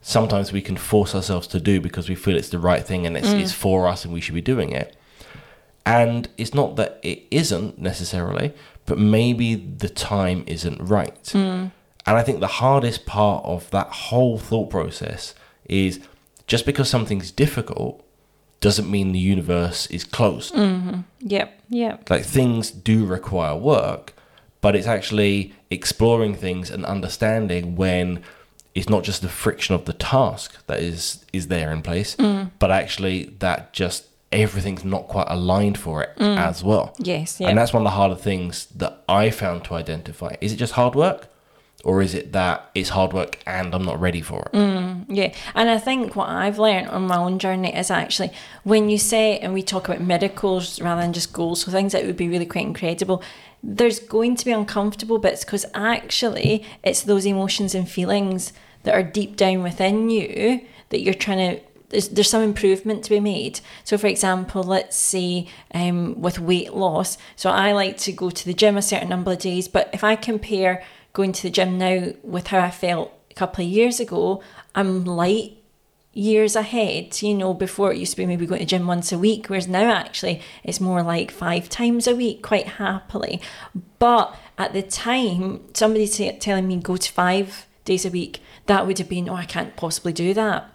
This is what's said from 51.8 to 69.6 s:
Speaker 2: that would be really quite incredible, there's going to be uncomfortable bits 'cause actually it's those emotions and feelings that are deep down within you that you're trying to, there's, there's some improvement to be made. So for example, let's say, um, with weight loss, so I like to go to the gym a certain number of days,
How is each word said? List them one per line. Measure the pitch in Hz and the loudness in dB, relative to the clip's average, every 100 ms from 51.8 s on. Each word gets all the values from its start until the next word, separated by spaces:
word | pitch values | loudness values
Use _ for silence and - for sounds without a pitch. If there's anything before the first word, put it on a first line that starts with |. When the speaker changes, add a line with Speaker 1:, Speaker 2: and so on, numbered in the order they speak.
| 196 | 2
Speaker 2:
that | 202 202 | 0 -2
would | 175 | -2
be | 175 | 0
really | 175 170 | 0 -2
quite | 180 139 | -4 -4
incredible, | - 170 170 190 185 - - - _ | -2 -4 -2 0 -2 -4 -20 -20 _
there's | - 202 240 220 | -10 2 2 2
going | - 214 240 247 | -2 0 2 0
to | 247 | 0
be | |
uncomfortable | 226 208 214 202 208 220 226 | 0 0 0 -2 -2 -2 2
bits | 202 - - | 2 0 -4
'cause | 202 - | -4 -4
actually | 208 214 233 - - 240 - - 214 214 - | -4 0 -2 -2 0 0 2 2 0 -2 -4
it's | - 180 | 0 0
those | 202 202 196 | 2 2 4
emotions | 196 196 - 196 185 | 0 0 0 0 0
and | 180 | -2
feelings | - 180 202 196 185 180 - - - | -2 0 2 2 -2 -6 -12 -20 -8
that | - 208 | 2 2
are | |
deep | 175 202 202 - | 2 -2 -4 2
down | 196 185 | 2 2
within | 180 170 190 208 226 | -2 0 2 2 2
you | 226 180 - 208 247 - - - | 0 0 0 2 0 -4 -20 -6
that | - | -2
you're | 190 | 0
trying | 190 - 190 185 175 | -2 0 0 0 -2
to, | - - _ | -10 -20 _
there's, | - 202 | -2 0
there's | 180 208 | 2 4
some | 220 | 4
improvement | 220 208 202 190 214 208 | 2 2 2 2 0 -4
to | - | 2
be | 208 | 2
made. | 208 180 135 - - - | 2 -2 -6 -10 -16 -18
So | - 208 | -2 0
for | 208 | 2
example, | 185 190 185 185 196 | 2 2 0 -2 -4
let's | 180 190 - - | 0 0 0 -2
say, | - 190 180 180 175 - - | 0 0 0 -2 -4 -12 -8
um, | 170 175 175 175 - | -2 0 0 -2 -2
with | - - | -2 -2
weight | 170 180 - | 0 0 0
loss, | - 190 156 180 - - - | -2 0 0 -2 -6 -14 -4
so | 185 | 0
I | 185 196 | 2 4
like | 202 190 - | 2 0 -2
to | - | -8
go | 180 180 | -4 -4
to | 175 180 | -4 -6
the | |
gym | 180 214 202 | 4 4 4
a | |
certain | 196 - 170 | 0 -2 -2
number | 180 180 | -4 -2
of | 180 | -2
days, | 190 180 | -2 -4